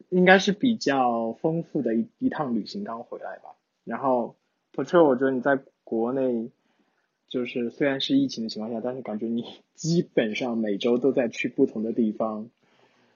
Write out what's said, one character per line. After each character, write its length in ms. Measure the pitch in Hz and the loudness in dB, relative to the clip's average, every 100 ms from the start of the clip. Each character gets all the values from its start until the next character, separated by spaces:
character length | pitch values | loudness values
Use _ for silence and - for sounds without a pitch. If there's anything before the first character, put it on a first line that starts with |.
| - | -2
应 160 | 180 180 | 4 8
该 140 | 190 | 6
是 140 | 196 | 4
比 220 | 190 262 220 | 2 0 2
较 580 | 143 139 123 117 113 | 0 2 2 0 -4
丰 280 | 117 165 165 | -2 -2 -2
富 220 | 160 156 | -4 -4
的 100 | 120 | -2
一， 140 | 113 110 _ | -2 -4 _
一 120 | 131 | -4
趟 260 | - 139 113 | -2 -4 -4
旅 100 | 95 | -6
行 180 | 101 | -10
刚 200 | 104 117 | -10 -12
回 160 | 113 95 | -12 -12
来 160 | 92 95 | -12 -14
吧。 180 | 76 - _ _ | -20 -20 _ _
然 160 | - 117 | -10 -4
后， 360 | 135 123 110 - _ _ _ | 0 0 -2 -10 _ _ _
Patrol， 300 | - 135 175 | -8 2 6
我 120 | 151 127 | 6 6
觉 100 | 135 | 2
得 40 | |
你 120 | 127 | 2
在 180 | 139 139 - _ | 0 0 -2 _
国 300 | - 113 117 | -6 -2 -2
内， 360 | 135 131 117 120 - _ _ _ _ _ _ _ | 0 0 -2 -6 -14 _ _ _ _ _ _ _
就 160 | 127 120 | -6 -4
是 240 | 127 120 | -4 -6
虽 180 | - 143 | -2 -2
然 140 | 135 | -2
是 160 | - 139 | 2 2
疫 100 | 135 | 2
情 160 | 123 | -2
的 60 | 113 | -8
情 100 | 107 | -8
况 140 | 110 | -8
下， 80 | 113 | -6
但 120 | 123 131 | -6 -8
是 80 | |
感 160 | 113 107 | -8 -6
觉 80 | 113 | -4
你 180 | 117 113 - _ - | -4 -6 -16 _ -6
基 260 | 160 170 | 0 0
本 340 | - - 110 104 | 2 0 0 -2
上 220 | 127 117 | -4 -2
每 220 | 107 98 | -2 0
周 180 | 120 123 | 2 2
都 140 | 139 | 2
在 160 | 127 117 | 2 -2
去 200 | - 127 | -4 -6
不 200 | - 135 | 0 0
同 160 | 113 | 0
的 100 | 110 | -4
地 180 | 117 110 | 0 0
方。 380 | 107 110 107 113 _ _ _ _ _ _ | 0 -4 -4 -12 _ _ _ _ _ _